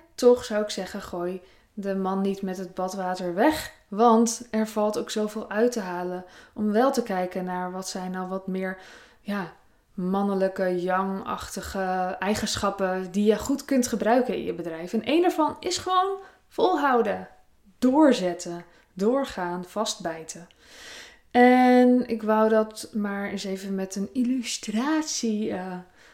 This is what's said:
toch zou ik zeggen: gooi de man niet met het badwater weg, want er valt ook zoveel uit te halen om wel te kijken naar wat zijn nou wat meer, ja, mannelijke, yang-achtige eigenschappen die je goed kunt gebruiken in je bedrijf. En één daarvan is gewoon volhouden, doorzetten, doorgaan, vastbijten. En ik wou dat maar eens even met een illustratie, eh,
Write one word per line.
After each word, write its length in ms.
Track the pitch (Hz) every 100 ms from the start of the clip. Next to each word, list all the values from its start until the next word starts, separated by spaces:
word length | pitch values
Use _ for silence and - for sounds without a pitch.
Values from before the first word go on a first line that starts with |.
| _ -
toch 300 | 247 247 -
zou 180 | 214
ik 60 | 214
zeggen: 320 | - 185 202
gooi 400 | - 175 175 185 - _ _
de 220 | - 196 196
man 260 | 190 190
niet 200 | 196 196
met 160 | 190 185
het 160 | 180
badwater 600 | 180 185 196 185 185 180
weg, 380 | 175 330 311 - - -
want 600 | 196 240 226 226 - -
er 160 | 220 220
valt 300 | 214 208 220
ook 120 | 214
zoveel 400 | 214 214 220 -
uit 220 | 208 240
te 80 | 233
halen 460 | 185 175 180 180 - - -
om 180 | - 214
wel 200 | 208 269
te 120 | 269
kijken 420 | 233 185 180 185 180
naar 260 | 180 180
wat 160 | 185 190
zijn 240 | 190 185
nou 160 | 185 185
wat 200 | 190 190
meer, 300 | 185 190 190 - - - _
ja, 300 | - 202 165 - _ _ _
mannelijke, 880 | - 180 196 202 190 190 190 185 180
yang-achtige 1300 | 180 185 196 190 - 190 - 196 - 196 190 185 185 190
eigenschappen 920 | 190 208 208 - 202 196 190 185 185
die 140 | 190 208
je 120 | 208
goed 280 | - 277 -
kunt 220 | 269 247
gebruiken 480 | 226 208 247 240 190
in 80 |
je 100 | 170
bedrijf. 400 | 175 170 160 180
En 100 | 220
één 180 | - 320
daarvan 360 | 349 - 302 -
is 180 | 370 349
gewoon 400 | 359 370 381 392 - _ _
volhouden, 800 | - 370 330 285 247 208 185 190 - _ _ _ -
doorzetten, 880 | 254 277 302 180 180 - 175 170 - _ _
doorgaan, 720 | 180 208 269 262 - 175 180 175
vastbijten. 840 | 208 214 - 175 160 160 170 170 _ _ - - - - - _
En 720 | 247 247 254 254 247 247 247 -
ik 160 | 226
wou 260 | 214 220 220
dat 400 | 220 214 - -
maar 360 | 220 202 202 202
eens 140 | 196
even 320 | 196 190 196 190
met 200 | 190 196
een 140 | 196
illustratie, 1400 | 262 240 262 226 - - 214 277 311 311 - 226 208 214
eh, 220 | 190 185 180 - _ -